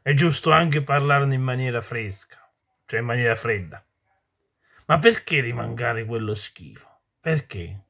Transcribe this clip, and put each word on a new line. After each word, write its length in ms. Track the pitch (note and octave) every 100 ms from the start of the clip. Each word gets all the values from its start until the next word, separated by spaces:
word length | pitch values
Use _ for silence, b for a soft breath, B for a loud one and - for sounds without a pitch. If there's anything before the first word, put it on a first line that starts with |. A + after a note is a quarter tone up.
è 140 | -
giusto 360 | C#3+ E3+ C#3+ E3
anche 300 | D#3 E3+ D3+
parlarne 540 | C#3 C#3+ C#3+ C#3+ C#3
in 80 | C3+
maniera 400 | C3 B2+ C3 A#2+
fresca, 680 | A2+ A#2+ G#2+ G2 _ - _ _ _ _ _
cioè 140 | A2+
in 40 |
maniera 300 | A#2+ B2 A#2+
fredda. 500 | A2+ A#2 G#2+ E2+ - _ _ _ _ _ _ _ _ b b -
Ma 120 | D#3+
perché 420 | A3+ A3+ - D#3
rimangare 680 | A#2+ A#2+ A2+ A#2 A#2+ A2+ A2
quello 280 | A#2 G#2+
schifo? 680 | G#2+ - - D#2 - - _ _ _
Perché? 640 | E3 D#3 - F#2+ E2+ G2 _